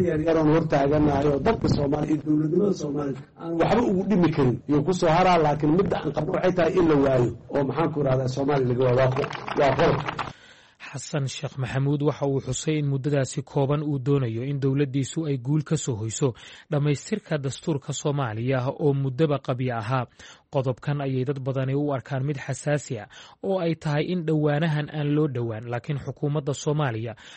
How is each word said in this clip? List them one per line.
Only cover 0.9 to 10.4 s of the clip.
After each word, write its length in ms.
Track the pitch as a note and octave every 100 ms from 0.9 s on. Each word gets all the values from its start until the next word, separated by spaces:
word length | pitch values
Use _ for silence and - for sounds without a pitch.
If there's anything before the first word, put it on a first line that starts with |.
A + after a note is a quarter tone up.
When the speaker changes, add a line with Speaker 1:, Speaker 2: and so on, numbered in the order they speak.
| D3+ D3+ C#3 D3
Speaker 1:
oo 140 | C#3
dadka 260 | C3+ A3+ D#3
Soomaaliya 440 | C3+ C#3+ D3 D3+
iyo 100 | D3+
dowladnimada 520 | D3+ D3+ D3+ F3+ G3+
Soomaaliya 460 | D#3+ D3 C#3+ C#3+ B2+ -
aan 200 | - E3+ E3+
waxba 260 | D#3+ G#3+
ugu 200 | A#3 F#3
dhimi 240 | G3 F#3+ E3
karin. 260 | D3+ B2+ A2 -
Yuu 180 | D3
ku 80 | D3
soo 160 | F3+ F3
haraa, 300 | D#3+ F#3 F3
laakiin 320 | D3+ D3 D3+
midda 240 | E3+ F#3+ -
aan 140 | D#3
qabno 200 | D#3+ D#3+
waxay 200 | F3 F#3
tahay 200 | F3+ D#3+
in 120 | F#3 E3
la 60 |
waayo. 360 | D3 C#3 C3 A#2+ - -
Oo 160 | C#3
maxaan 260 | C3+ B2+ E3
ku 80 | D#3
ihahdaa 280 | C3+ C3 B2+
Soomaaliya 400 | C#3 C#3 C#3+ B2
laga 160 | B2
waayo. 140 | B2+ B2
Waa 120 | C3
qo-, 200 | C3 C#3+ - -
waa 180 | - C#3+
qodob. 280 | C3 D#3+ - - - - -